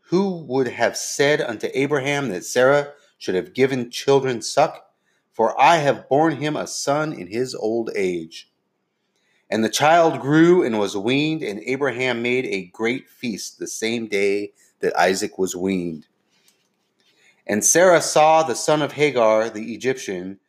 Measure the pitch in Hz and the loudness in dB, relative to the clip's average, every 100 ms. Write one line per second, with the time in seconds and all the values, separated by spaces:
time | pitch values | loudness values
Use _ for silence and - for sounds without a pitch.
0 | _ 175 196 175 135 131 120 104 110 - | _ -2 0 -4 -4 -2 -2 0 -2 -2
1 | - - 143 151 135 110 110 131 139 143 | -6 0 2 0 -2 -6 -6 -2 -2 -2
2 | 135 143 135 90 - 123 131 143 143 - | -2 -4 -4 -6 -4 2 4 4 0 -10
3 | _ _ - 92 87 - 135 131 120 - | _ _ -4 -4 -4 0 0 0 -6 -4
4 | - 139 131 117 - - 160 - _ _ | 2 2 2 -4 -2 0 0 -2 _ _
5 | _ _ _ - 110 - 143 170 143 107 | _ _ _ -2 0 4 4 4 2 0
6 | - 135 160 135 151 143 90 - - 147 | 0 2 2 0 -4 -4 -6 -6 -2 -2
7 | 156 - 87 110 131 - 107 117 110 - | -2 -8 -8 -6 -6 -4 -4 -4 -4 -2
8 | 92 87 80 - - _ _ _ _ _ | -2 -4 -8 -16 -20 _ _ _ _ _
9 | _ _ _ _ - 107 110 - 147 170 | _ _ _ _ -6 -2 -2 2 4 6
10 | 165 131 131 156 165 180 131 110 101 98 | 4 0 2 4 6 4 2 0 -2 -2
11 | 107 135 151 156 110 101 113 135 139 120 | -2 0 0 -4 -6 -8 -6 -4 -2 -2
12 | 127 117 120 127 120 98 90 - 113 135 | -4 -2 -2 -2 -2 -6 -8 -4 -4 -4
13 | - _ 123 92 - - 85 - 113 117 | -10 _ -8 -8 -10 -12 -12 -6 -4 -4
14 | 113 101 101 101 104 _ _ _ 87 - | -4 -2 0 -2 -6 _ _ _ -2 2
15 | 90 95 104 - 95 90 95 95 87 78 | 2 0 -4 -4 -4 -2 -2 -2 -4 -10
16 | - _ _ _ _ _ _ _ _ _ | -16 _ _ _ _ _ _ _ _ _
17 | _ _ _ _ - 101 - 165 185 165 | _ _ _ _ -4 -2 2 6 6 6
18 | - 160 156 160 160 110 - 151 143 139 | 4 4 6 4 2 -2 0 0 -2 0
19 | 147 123 110 110 113 104 117 104 120 131 | 0 4 4 4 0 -6 -10 -4 -4 -4
20 | - 90 92 98 | -6 -8 -8 -14